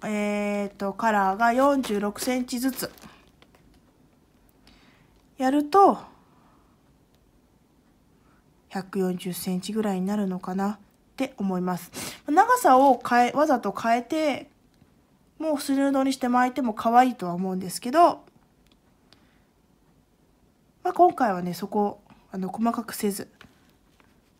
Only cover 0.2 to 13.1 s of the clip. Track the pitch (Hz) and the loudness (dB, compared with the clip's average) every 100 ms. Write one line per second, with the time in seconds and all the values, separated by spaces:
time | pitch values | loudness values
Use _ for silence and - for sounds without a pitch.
0.2 | 208 208 208 202 202 - 196 190 226 208 | -2 -2 -4 -4 -6 -6 -8 -4 0 2
1.2 | 190 196 233 240 277 277 240 202 202 - | 0 2 0 4 2 2 -2 -4 -4 -6
2.2 | 262 254 247 240 262 247 - - - - | -4 -4 -4 -6 -6 -6 -10 -12 -20 -20
3.2 | _ _ _ _ _ _ _ _ _ _ | _ _ _ _ _ _ _ _ _ _
4.2 | _ _ _ _ _ _ _ _ _ _ | _ _ _ _ _ _ _ _ _ _
5.2 | _ - 262 294 294 392 370 214 - _ | _ -4 0 0 4 6 6 4 -6 _
6.2 | _ _ _ _ _ _ _ _ _ _ | _ _ _ _ _ _ _ _ _ _
7.2 | _ _ _ _ _ _ _ _ _ _ | _ _ _ _ _ _ _ _ _ _
8.2 | _ _ _ _ _ 196 185 196 185 180 | _ _ _ _ _ -12 -8 -4 -4 -4
9.2 | 190 175 190 185 196 214 214 185 185 214 | -8 -8 -6 -6 -6 -6 -4 -4 -4 -4
10.2 | 196 185 185 190 202 214 _ _ _ - | -4 -6 -8 -4 -4 -6 _ _ _ -8
11.2 | 269 - 196 180 185 175 - - - - | -8 -6 -4 -4 -4 -6 -10 -14 -14 -12
12.2 | - 320 453 494 330 262 277 247 - | 0 4 4 4 6 8 6 4 2